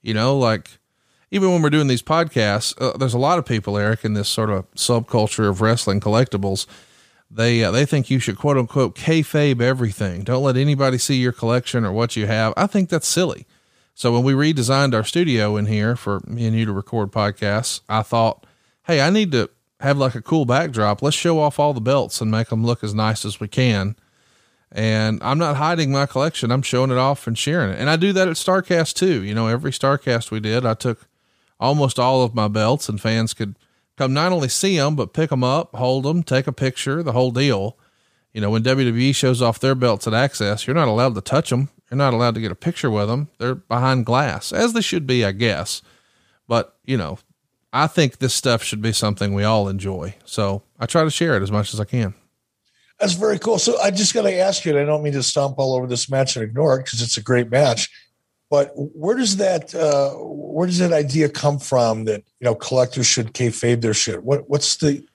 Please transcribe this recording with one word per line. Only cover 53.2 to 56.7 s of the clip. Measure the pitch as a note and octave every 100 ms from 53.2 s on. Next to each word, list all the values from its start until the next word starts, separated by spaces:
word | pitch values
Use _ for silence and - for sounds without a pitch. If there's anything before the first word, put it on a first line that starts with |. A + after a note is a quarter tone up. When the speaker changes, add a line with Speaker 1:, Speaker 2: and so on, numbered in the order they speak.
| G#3+ G3+
Speaker 2:
cool. | G#3+ G#3
So | A#3 A#3+
I | G3
just | F#3+ G#3
gotta | A#3 G3+ F#3
ask | F#3+ F#3+ E3+
you, |
and | C#3+
I | D3
don't | D3+
mean | D3+
to | C#3
stomp | B2+ - C#3 C3+
all | C3+ B2+
over | B2+
this | B2 -
match | C3+ C3+ -
and | A2
ignore | A#2+ D#3